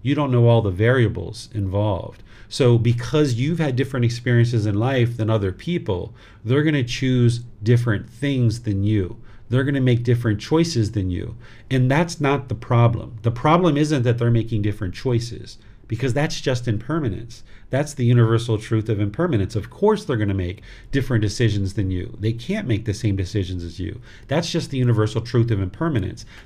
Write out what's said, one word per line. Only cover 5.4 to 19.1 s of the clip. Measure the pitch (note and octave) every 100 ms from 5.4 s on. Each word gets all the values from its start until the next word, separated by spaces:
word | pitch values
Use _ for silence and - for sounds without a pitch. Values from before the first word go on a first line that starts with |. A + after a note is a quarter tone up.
| G2
people, | F2+ - F3 E3+ F2+ F2+ - - -
they're | A2 C3+
gonna | D#3 D3
choose | B2 - C3 B2+ A#2+ A#2 - -
different | G#2 A#2+ A#2+ G2 -
things | - C#3+ C3+ A#2 G#2
than | - G2
you. | G#2 G#2+ F2+ - - - -
They're | B2
gonna | C#3 C#3
make | B2+ A#2+
different | A#2+ A#2+ A#2+ G2+
choices | - D#3+ E3 A#2+ G2+
than | G#2+ F#2+
you. | F2+ E2 - - - -
And | C3 B2+
that's | C#3 E3+ -
not | C#3+ C#3 A#2+
the |
problem. | - - A#2+ A#2+ - - -
The | A#2+
problem | A#2+ D3+ E3+ F3+ C#3+
isn't | D3+ D3+
that | A#2+ A#2+
they're | A#2+
making | A#2 A2 A2
different | G#2 G2+ F#2
choices, | - C3 A#2+ A#2+ - - - - - -
because | A#2 C3+
that's | B2 D#3 -
just | - B2 B2
impermanence. | G#2+ - D#3+ C3 F2+ - - - - -
That's | B2+ D3+
the | -
universal | A#2+ A#2+ A2+ A2+ A#2 G#2+
truth | - A2 G#2
of | G2+
impermanence. | G#2